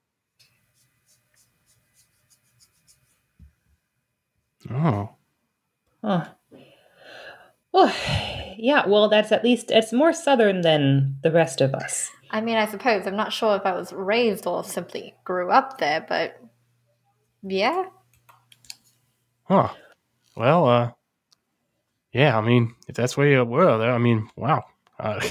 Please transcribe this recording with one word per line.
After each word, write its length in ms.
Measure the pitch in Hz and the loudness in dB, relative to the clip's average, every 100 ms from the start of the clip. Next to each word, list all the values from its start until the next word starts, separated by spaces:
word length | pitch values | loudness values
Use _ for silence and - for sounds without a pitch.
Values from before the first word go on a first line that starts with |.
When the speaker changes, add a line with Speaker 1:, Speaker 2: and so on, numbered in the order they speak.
| _ _ _ _ _ _ _ _ _ _ _ _ _ _ _ _ _ _ _ _ _ _ _ _ _ _ _ _ _ _ _ _ _ _ - _ _ _ _ _ _ _ _ _ _ _ - | _ _ _ _ _ _ _ _ _ _ _ _ _ _ _ _ _ _ _ _ _ _ _ _ _ _ _ _ _ _ _ _ _ _ -20 _ _ _ _ _ _ _ _ _ _ _ -10
Speaker 1:
Oh. 400 | 120 165 104 104 _ _ _ _ _ _ _ _ _ | -2 -2 -2 -6 _ _ _ _ _ _ _ _ _
Speaker 2:
Huh. 220 | 214 180 151 _ _ - - _ _ _ - - - - _ _ _ | -4 -4 -4 _ _ -20 -20 _ _ _ -20 -20 -20 -20 _ _ _
Oh, 800 | 370 294 - - 156 - - - 196 | 4 4 2 -4 -4 -6 -10 -14 -4
yeah, 280 | 226 285 190 | 0 2 4
well, 220 | 208 208 | 4 4
that's 240 | 208 214 | 2 2
at 120 | 208 | 0
least, 260 | 240 240 - | 2 0 2
it's 220 | 220 220 | 0 2
more 180 | 240 320 | 2 2
southern 480 | 330 - 269 214 185 | 2 2 4 4 2
than 560 | 165 156 139 139 139 - | 2 4 4 2 0 -2
the 100 | 165 | 0
rest 280 | 165 165 - | 2 0 0
of 120 | 139 | 0
us. 360 | 139 - - - - - | 0 -6 -8 -10 -14 -10
Speaker 3:
I 100 | 220 | -6
mean, 160 | 226 226 | -2 -2
I 100 | 214 | -2
suppose. 400 | 208 262 208 196 | -2 -2 -2 -2
I'm 100 | 196 | -4
not 160 | 214 | -6
sure 240 | - 226 196 | -2 0 0
if 80 | 196 | -2
I 60 | |
was 200 | 175 175 | -4 -8
raised 540 | - 190 226 233 190 - | -8 -2 0 0 -2 -4
or 180 | 170 | -6
simply 500 | - - 175 - - - | -6 -10 -10 -12 -16 -14
grew 260 | - 180 180 | -8 -6 2
up 280 | 226 262 - | 2 2 -4
there, 260 | 151 156 - | -4 -4 -4
but 320 | 165 160 - - _ _ _ _ _ _ _ _ _ | -4 -4 -10 -20 _ _ _ _ _ _ _ _ _
yeah. 440 | 196 190 220 359 370 - _ _ _ _ _ _ - - _ _ _ _ _ _ | -6 -2 -2 -2 -6 -14 _ _ _ _ _ _ -20 -20 _ _ _ _ _ _
Speaker 1:
Huh. 240 | - 185 120 - - _ _ _ _ - | 2 2 2 -4 -20 _ _ _ _ -2
Well, 300 | 120 170 143 | 2 4 4
uh, 240 | 120 120 - _ _ _ _ _ _ _ _ _ _ _ | 2 0 -8 _ _ _ _ _ _ _ _ _ _ _
yeah, 240 | 117 147 110 | 0 2 2
I 20 | |
mean, 340 | 110 123 117 - - | 2 2 2 -4 -12
if 60 | |
that's 220 | - 123 - | -6 -4 0
where 120 | 143 | 2
you 160 | 135 | 2
were, 340 | 120 123 180 113 | 2 2 2 2
there, 140 | 113 | 0
I 60 | 123 | 0
mean, 300 | 120 113 104 - | 2 0 -2 -6
wow. 280 | 117 143 - _ _ - | -2 -2 -4 _ _ -10
Uh, 220 | 110 101 104 | -8 -6 -8